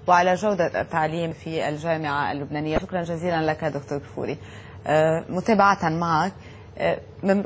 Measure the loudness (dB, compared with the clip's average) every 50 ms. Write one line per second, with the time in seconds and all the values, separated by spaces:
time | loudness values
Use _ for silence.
0 | 2 4 6 6 6 4 2 2 2 0 2 2 0 0 0 -2 -2 0 0 0
1 | 0 0 -2 -2 -4 -4 -6 -8 -10 -6 -4 -2 -2 -2 -4 -4 -2 -2 -2 -2
2 | -2 -2 -2 -2 -2 -2 -2 -4 -6 -6 -4 -4 -2 -2 -2 -2 -2 -2 -4 -4
3 | -4 -4 -4 -2 -2 0 0 2 2 0 0 0 -2 -4 -4 -4 -6 -4 -6 -6
4 | -6 -8 -10 -8 -6 -6 -6 -8 -10 -16 -18 -18 -18 -18 -18 -10 -2 2 2 4
5 | 4 4 2 0 -2 -4 -6 -4 2 2 4 6 6 6 6 4 2 0 2 2
6 | 2 2 2 2 2 0 -2 -8 -18 -18 -18 -18 -20 -16 -8 -2 0 0 0 -2
7 | -6 -14 -12 -4 2 2 2 2 2